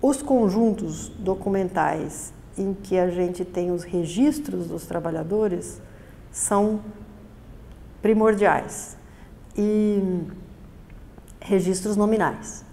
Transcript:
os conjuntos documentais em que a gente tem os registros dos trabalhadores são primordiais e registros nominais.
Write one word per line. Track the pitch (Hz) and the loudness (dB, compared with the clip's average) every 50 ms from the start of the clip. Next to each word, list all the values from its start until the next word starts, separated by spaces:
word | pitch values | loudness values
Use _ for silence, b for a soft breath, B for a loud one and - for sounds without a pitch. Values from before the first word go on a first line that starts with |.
| - | 4
os | 269 285 - | 2 2 2
conjuntos | - - 277 254 226 196 180 214 233 226 214 - - 160 156 160 - - | 0 2 4 4 4 4 4 4 4 4 2 0 -2 -6 -6 -8 -10 -12
documentais | - - 208 185 190 190 - 208 196 190 190 180 180 180 156 156 156 160 151 151 151 - - - - - - - - - | -12 -6 -2 -2 -2 -2 0 -2 0 0 0 0 0 2 2 2 2 -2 -4 -6 -8 -10 -14 -14 -16 -18 -20 -16 -8 -4
em | 196 196 196 | -4 -4 -4
que | 190 - - 185 185 | -6 -4 0 2 2
a | 180 180 | 2 2
gente | 175 180 185 175 180 175 185 | 2 0 0 -2 0 -4 -6
tem | 180 - 180 175 180 | -6 -4 -4 -2 -2
os | 180 175 175 | -2 -4 -4
registros | - - 180 170 156 160 190 262 302 294 302 294 - 185 185 175 | -4 -2 -2 -2 -2 2 2 4 4 4 0 -4 -6 -6 -6 -6
dos | 170 170 170 165 | -6 -8 -10 -8
trabalhadores | - 170 170 165 165 160 160 160 160 190 214 214 208 180 170 - - - - B B B B B B B B B B - | -6 -6 -4 -4 -4 -4 -4 -4 -2 0 2 2 2 0 -2 -6 -8 -12 -14 B B B B B B B B B B -8
são | - - - 214 202 208 214 214 214 214 214 - - - - - - - - - - - - - - - - - - - - - - - | -4 -2 2 2 4 4 2 0 -2 -6 -10 -14 -14 -16 -18 -18 -20 -20 -20 -20 -20 -20 -20 -20 -18 -18 -18 -18 -18 -18 -20 -20 -2 2
primordiais | 208 220 214 220 220 214 202 208 190 151 139 - - - - - - - - B B B B B B B - - - - | 4 4 6 6 4 4 6 6 4 4 4 0 -4 -10 -12 -12 -12 -16 -18 B B B B B B B -20 -20 -12 -4
e | - 208 208 214 214 214 214 208 202 196 185 180 180 160 - - - - - - - - - - - - - - - - - - - - - - - | 0 0 2 4 4 4 4 2 2 2 0 0 -2 -4 -6 -10 -14 -16 -18 -18 -20 -20 -20 -20 -20 -20 -20 -20 -20 -18 -20 -20 -20 -20 -20 -20 -18
registros | - - 196 190 175 180 190 185 180 214 208 | -2 2 2 2 4 2 0 0 0 0 2
nominais. | 202 208 214 220 214 180 147 117 - - - - - - - | 4 4 4 4 4 2 2 0 -2 -10 -12 -14 -14 -16 -18